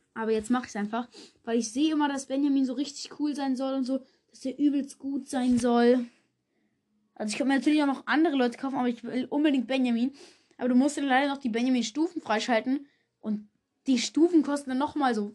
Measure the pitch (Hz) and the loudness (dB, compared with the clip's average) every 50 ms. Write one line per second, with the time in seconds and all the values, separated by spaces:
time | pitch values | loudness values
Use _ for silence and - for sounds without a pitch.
0 | _ _ - 233 226 220 220 220 214 - 247 254 240 - - 214 208 208 220 233 | _ _ -8 -4 -2 0 0 -2 0 -2 -2 -2 -2 -4 -6 -6 -6 -4 -4 -6
1 | 240 - - - - - _ _ _ - 226 240 226 220 - 262 302 320 311 302 | -6 -8 -12 -20 -20 -20 _ _ _ -4 -2 -2 -2 -2 -2 0 0 0 2 2
2 | 294 285 277 269 277 - 262 269 285 285 269 269 269 254 262 240 285 - - - | 0 0 -2 -4 -6 -4 -2 0 2 2 2 2 2 0 0 -4 -6 -6 -8 -12
3 | - - - - 285 302 285 277 277 269 262 247 269 269 269 269 254 240 269 262 | -14 -14 -8 -6 -4 -4 -4 -2 -2 -2 -2 -2 -2 -2 -2 -2 -2 -2 -2 -4
4 | - - _ _ _ _ - - - 262 262 - 285 294 269 285 254 - - - | -6 -8 _ _ _ _ -18 -10 -8 -8 -2 0 2 2 2 0 -2 -4 -8 -12
5 | - 269 277 277 - - - 262 247 254 247 240 233 247 240 240 240 240 247 254 | -10 -8 -6 -6 -6 -6 -4 -2 0 2 2 2 4 4 4 6 6 6 6 4
6 | 240 - - _ _ _ _ _ _ _ _ _ _ _ _ _ _ _ _ _ | 2 -2 -8 _ _ _ _ _ _ _ _ _ _ _ _ _ _ _ _ _
7 | _ _ _ - 214 214 - - 285 254 269 269 262 302 302 302 294 277 262 - | _ _ _ -8 -8 -6 -4 -2 0 2 2 2 2 2 2 4 2 2 0 -2
8 | - - 233 294 320 349 277 277 247 240 240 - - 269 254 262 247 247 240 240 | -4 -2 2 2 2 2 2 2 0 0 0 -4 -8 -6 -4 -2 -2 -2 -2 -4
9 | - 233 - 254 254 - - 294 294 311 277 269 220 214 262 269 254 247 233 226 | -6 -6 -4 -4 -4 -2 0 2 2 4 2 2 0 0 0 0 2 2 2 0
10 | 240 277 269 - - - - _ _ _ _ - 247 254 247 247 262 294 294 320 | 0 -2 -4 -6 -16 -20 -20 _ _ _ _ -4 -2 2 4 4 4 4 2 0
11 | 285 277 254 254 285 285 277 269 - 247 208 226 240 262 254 247 233 - - 294 | 0 2 2 2 2 0 -2 -4 -4 -4 -2 -2 0 0 0 0 0 -2 -2 -2
12 | 320 349 - 320 - - 214 220 226 - 247 247 220 254 262 294 - - _ _ | -4 -4 -4 -6 -4 -2 -2 -2 0 0 0 0 0 0 -2 -4 -4 -8 _ _
13 | _ _ _ _ - 220 214 208 214 - _ _ _ _ _ _ _ - 262 233 | _ _ _ _ -8 -6 -6 -6 -8 -12 _ _ _ _ _ _ _ 0 0 0
14 | - - - 294 320 339 359 320 277 277 285 285 285 262 262 254 285 294 - 302 | 0 -2 2 2 4 4 4 4 2 2 0 -4 -4 -4 -2 -2 -2 -2 -2 0
15 | 277 254 240 214 202 208 - | 0 0 0 0 -2 -6 -8